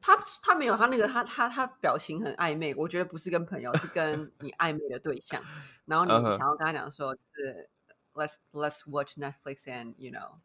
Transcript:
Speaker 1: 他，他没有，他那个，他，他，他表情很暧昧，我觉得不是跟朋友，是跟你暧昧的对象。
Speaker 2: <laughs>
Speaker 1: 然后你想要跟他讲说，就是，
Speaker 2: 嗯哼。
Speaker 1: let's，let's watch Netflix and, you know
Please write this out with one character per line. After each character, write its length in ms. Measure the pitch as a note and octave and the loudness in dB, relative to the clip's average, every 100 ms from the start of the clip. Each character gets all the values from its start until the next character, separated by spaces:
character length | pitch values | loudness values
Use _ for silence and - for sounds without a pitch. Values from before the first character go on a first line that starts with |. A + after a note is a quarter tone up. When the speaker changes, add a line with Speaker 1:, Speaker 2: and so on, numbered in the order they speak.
Speaker 1:
他， 140 | - G4 - - | 8 6 6 -8
他 120 | - | 2
没 100 | F4 | 4
有， 100 | C4 | 4
他 120 | G#3 A#3 | 4 4
那 100 | B3+ | 6
个， 100 | G#3+ | 4
他， 160 | A#3 | 2
他， 220 | A#3 - B3 | -2 0 -2
他 200 | B3 B3+ | 0 -4
表 320 | - E3 C#3 | 0 2 2
情 260 | - D#3+ | 0 -4
很 100 | A3 - | -4 -2
暧 200 | E3+ D3+ | -2 0
昧， 180 | D#3+ | -2
我 140 | C#3 D#3+ | -2 -2
觉 100 | F3 | 0
得 60 | |
不 140 | F3+ E3 | -2 -4
是 100 | F#3 | -2
跟 160 | E3+ | -2
朋 160 | E3+ F#3+ | -2 -6
友， 140 | - D#3+ | 0 0
是 100 | - | 0
跟 440 | - D#3+ D3+ D3+ _ | -2 0 0 -6 _
你 120 | C#3+ | -14
暧 200 | - E3+ | -2 -2
昧 160 | D3+ D3 | 0 -4
的 100 | B2+ | -6
对 220 | D#3 B2+ | -4 -6
象。 220 | - D#3 - - | -6 -10 -10 -18
Speaker 2:
<laughs> 200 | - - | -18 -20
Speaker 1:
然 140 | - D#3 | 0 2
后 80 | F3+ | 6
你 240 | A2+ A#2 | 6 6
想 100 | G2+ | 4
要 160 | C3+ D3+ | 2 0
跟 80 | |
他 80 | D#3 | 0
讲 180 | D#3 - | -2 -8
说， 240 | - C#3 | -6 -6
就 60 | C3 _ | -6 _
是， 180 | - C#3 | -10 -8
Speaker 2:
嗯 420 | G#2 D#2 _ _ _ _ | -8 -16 _ _ _ _
哼。 100 | - | -6
Speaker 1:
let's，let's 560 | D3+ - _ D3+ D3 - - | -6 -6 _ -4 -4 -4 -6
watch 280 | C#3+ C#3 - | -4 -4 -6
Netflix 460 | C#3 C#3 - C#3 | -10 -10 -12 -12
and, 300 | - B2 A#2 A2+ | -10 -10 -12 -14
you 120 | C3 | -14
know 280 | A2 - D#3 | -12 -14 -18